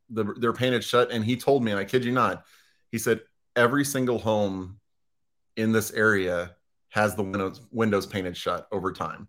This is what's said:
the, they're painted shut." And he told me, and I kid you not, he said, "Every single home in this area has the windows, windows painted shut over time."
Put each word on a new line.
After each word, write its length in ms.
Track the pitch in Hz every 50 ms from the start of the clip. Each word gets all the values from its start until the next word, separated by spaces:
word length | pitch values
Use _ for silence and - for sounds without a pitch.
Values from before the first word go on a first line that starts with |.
| _ -
the, 140 | 113 110 107 104 98 -
they're 140 | 117 117 113
painted 300 | 113 127 127 123 113 104
shut." 260 | - - 120 123 - 120
And 120 | 117 107
he 120 | 113 127
told 280 | 127 - 139 139 139 120
me, 60 | 110 104
and 80 | 98
I 40 | 95
kid 180 | - - 127 117
you 80 | 120 127
not, 340 | 127 113 98 90 82 - _ - _ _ _ _ _ _ _ -
he 60 | 113
said, 240 | - 120 110 - - - _ _ _ _ _
"Every 280 | 120 120 120 135 143 139
single 340 | 139 - 131 127 123 120 107
home 640 | 104 113 107 107 104 98 95 92 92 92 101 - _ _ _ _ _ _ _ _ _ _ _ _ _ _ _
in 160 | 110 110 110 110
this 200 | 110 107 - -
area 640 | 113 107 110 104 98 92 90 87 87 87 87 - _ _ _ _ _ _ _
has 240 | - 107 107 104 90
the 60 | 107 98
windows, 380 | 95 95 101 95 95 - - - - -
windows 340 | 113 113 107 101 98 92
painted 300 | - - 101 90 90 87
shut 320 | - - 90 90 82 - - 104
over 200 | 98 90 95 90
time." 360 | - 85 80 80 - 107